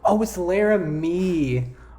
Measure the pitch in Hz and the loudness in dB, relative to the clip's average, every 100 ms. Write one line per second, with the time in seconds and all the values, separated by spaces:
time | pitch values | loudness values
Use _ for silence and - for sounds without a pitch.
0 | - 214 220 190 175 190 208 214 165 151 | 4 2 0 -4 -2 2 2 2 0 -2
1 | 160 175 185 175 139 123 123 - - | -2 0 0 0 0 -2 -4 -10 -20